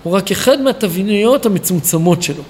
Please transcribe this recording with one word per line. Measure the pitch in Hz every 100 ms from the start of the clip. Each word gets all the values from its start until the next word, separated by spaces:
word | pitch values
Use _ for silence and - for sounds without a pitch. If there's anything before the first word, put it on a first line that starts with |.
הוא | 170 190
רק | 190
אחד | 196 247 285
מהתבניות | 269 - 202 175 202 208 220 277 226
המצומצמות | 185 - 180 - 165 175 175
שלו." | 151 151 135